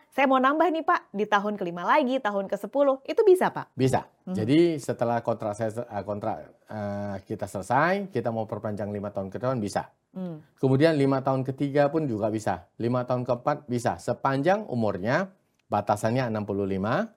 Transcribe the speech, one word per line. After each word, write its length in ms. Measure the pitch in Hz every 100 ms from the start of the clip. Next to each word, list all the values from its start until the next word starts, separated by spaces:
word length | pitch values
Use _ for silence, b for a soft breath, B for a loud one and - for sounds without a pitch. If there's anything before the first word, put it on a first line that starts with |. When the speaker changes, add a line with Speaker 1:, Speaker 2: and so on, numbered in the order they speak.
| b
Speaker 1:
Saya 160 | - 269
mau 80 | 262
nambah 320 | 262 311 339 320
nih, 80 |
Pak, 320 | 311 339 - 202
di 80 |
tahun 320 | 208 202 208 208
kelima 320 | 175 175 180
lagi, 320 | 302 247 269
tahun 320 | 208 202 190
kesepuluh. 480 | 202 202 277 285 269 -
Itu 160 | 320
bisa, 240 | 440 370 190
Pak? 240 | 143 -
Speaker 2:
Bisa. 400 | - 131 117 - _ -
Speaker 1:
Mhm. 80 | 180
Speaker 2:
Jadi 400 | 107 151 170 151
setelah 480 | - - 117 117
kontrak 320 | 117 113 107 104
saya, 160 | 113
eh, 320 | 113 - 104
kontrak, 640 | 98 104 110 82 73 _ _
eh, 480 | 107 101 101 101 98
kita 240 | - 107 101
selesai, 640 | 101 90 127 165 196 196
kita 160 | 120 117
mau 160 | 113
perpanjang 480 | 104 107 110 104 101
lima 160 | 104 101
tahun 240 | 98 95
ke 80 | 98
depan, 160 | 123 131
bisa. 320 | 101 92 - _ _
Speaker 1:
Hmm. 320 | 185 180 156 - _
Speaker 2:
Kemudian 400 | 135 135 160 151
lima 240 | 135 135
tahun 240 | 135 135 131
ketiga 400 | 131 143 143 143
pun 160 | 160
juga 240 | 147 104 107
bisa. 400 | 107 107 87 - -
Lima 320 | 113 127 123
tahun 160 | 127
keempat 480 | 127 123 147 147 -
bisa. 240 | 123 117 87
Sepanjang 720 | - 120 135 135 156 208 214
umurnya, 640 | 123 107 95 104 156 196 _ _ _ _
batasannya 560 | 104 104 104 113 127 120
enam 160 | 107
puluh 240 | 101 101 98
lima 400 | 95 104 156 226